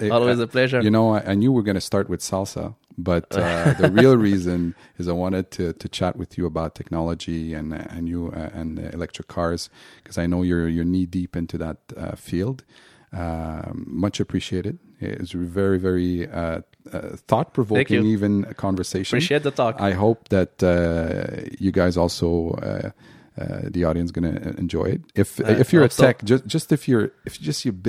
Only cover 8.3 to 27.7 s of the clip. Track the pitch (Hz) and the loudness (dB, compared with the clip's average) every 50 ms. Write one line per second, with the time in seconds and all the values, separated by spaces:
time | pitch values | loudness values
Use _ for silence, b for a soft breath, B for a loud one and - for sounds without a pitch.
8.3 | - 82 80 - - 87 82 82 78 80 80 80 - 85 85 80 - - 82 - | -8 -8 -10 -10 -8 -8 -8 -8 -8 -8 -10 -8 -8 -8 -8 -8 -10 -12 -16 -8
9.3 | - - 85 85 85 85 - B B B B B B B - - - - 87 85 | -4 -2 -2 -2 -2 -4 -6 B B B B B B B -20 -10 -6 -2 -2 0
10.3 | 87 90 90 87 87 87 82 82 82 85 85 87 90 92 92 87 90 92 90 - | 0 0 2 2 2 2 0 0 0 0 0 0 0 0 -2 -2 -4 -6 -6 -6
11.3 | - 87 85 80 - 82 80 80 80 - _ - - - - - - - - - | -6 -6 -6 -6 -6 -6 -8 -8 -10 -12 _ -18 -14 -10 -10 -10 -10 -12 -10 -6
12.3 | 87 85 95 123 135 131 b b b b b b b b b b - 90 87 82 | -4 -4 -2 -4 -6 -8 b b b b b b b b b b -10 -8 -6 -6
13.3 | 82 80 80 80 78 80 - - - - - - - 82 92 104 - - 98 - | -6 -6 -6 -8 -8 -8 -8 -10 -10 -10 -10 -8 -4 -2 -2 -2 -2 -4 -4 -4
14.3 | - 92 - - - 92 90 101 156 180 _ - _ - - 101 104 - 90 90 | -4 -4 -4 -4 -4 -4 -4 -6 -8 -10 _ -20 _ -12 -10 -10 -8 -8 -10 -8
15.3 | - 87 87 87 85 98 98 98 98 92 92 92 90 90 90 90 90 87 85 - | -6 -6 -6 -4 -2 0 2 2 2 2 2 2 2 2 0 0 0 -2 -4 -6
16.3 | - 85 82 82 82 85 - _ _ _ - - - - - - - - - - | -6 -6 -4 -4 -6 -6 -10 _ _ _ -16 -12 -10 -10 -10 -10 -12 -14 -4 0
17.3 | - 117 160 - - - 120 101 107 117 139 - - 120 107 107 110 101 101 104 | 0 0 0 -2 -2 -2 -2 0 2 0 2 2 2 2 2 2 2 2 2 0
18.3 | 104 101 98 - - - - 98 95 92 90 - - 95 95 - - 123 165 180 | 0 0 -2 -4 -6 -4 -2 -2 -2 -2 -2 -4 -4 -4 -2 0 0 0 2 2
19.3 | 143 151 147 143 - - 127 113 110 - 101 101 95 92 101 113 117 - - - | 0 0 0 0 0 0 0 0 0 0 0 0 2 4 4 2 2 2 -2 0
20.3 | 101 95 90 - _ - 95 90 87 87 85 82 82 82 82 82 - 50 - - | 2 2 2 0 _ 2 2 4 4 4 2 2 0 0 -2 -2 -2 -4 -4 -6
21.3 | - - - - - - 95 95 90 95 87 90 87 90 85 87 - - - 85 | -8 -8 -10 -10 -6 -2 0 2 4 4 4 4 4 4 2 2 2 0 0 2
22.3 | 85 85 82 82 - - - 50 50 50 - 50 B B B B B B B B | 2 2 0 -2 -4 -4 -4 -4 -4 -4 -6 -8 B B B B B B B B
23.3 | _ - - - - - - - - 87 87 80 80 85 87 85 85 82 85 82 | _ -10 -8 -8 -6 -6 -6 -4 -2 0 2 2 2 0 -2 -2 -2 -2 -2 -2
24.3 | 87 87 - - - - 92 82 - 82 - 92 - - 165 _ - - 98 - | -2 -4 -6 -8 -6 -4 -4 -2 -2 -2 0 0 -2 -4 -6 _ 0 0 0 0
25.3 | - - 117 107 107 104 131 - 175 165 143 120 - - 139 131 117 - - 101 | 0 0 2 4 4 4 6 6 6 6 6 6 6 6 6 6 6 2 2 2
26.3 | 123 131 - 107 - 160 - - 160 143 - - 127 110 104 - - _ - - | 2 2 2 0 -4 -4 0 0 0 0 2 2 2 2 2 0 -4 _ -12 -12
27.3 | - - - 151 151 - - 131 | -12 -8 -6 -6 -6 -4 -4 -4